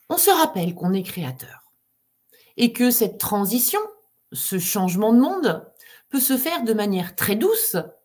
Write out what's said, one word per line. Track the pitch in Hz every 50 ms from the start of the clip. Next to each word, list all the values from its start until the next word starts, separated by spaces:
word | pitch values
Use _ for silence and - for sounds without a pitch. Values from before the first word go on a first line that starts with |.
| _ -
On | 320
se | 359 - 403
rappelle | 370 320 320 311 - 190 170 180 175
qu'on | - 170 180 190
est | 190 180
créateur | - - 180 156 127 127 - - - - - _ _ _ _ _ _ _ _ _ _ _ _ _ _ _ _ _ _ _ -
et | 240 233 233
que | - 247 247
cette | 240 - 220 - 208 -
transition, | - - 208 202 202 180 233 247 254 - 381 415 427 427 - _ _ _ _ _ _ _
ce | - - - - 196
changement | 185 175 - - 202 185 180 170 196 214 220 233
de | 240
monde, | 269 330 392 381 302 196 160 - - - _ - - - - - _ _
peut | - 277
se | - - 262
faire | 240 - 320 339 302 240
de | 220 220
manière | 208 208 202 190 180 175 180 -
très | - - 208 196
douce | 220 359 403 453 440 - - - 170 - - - _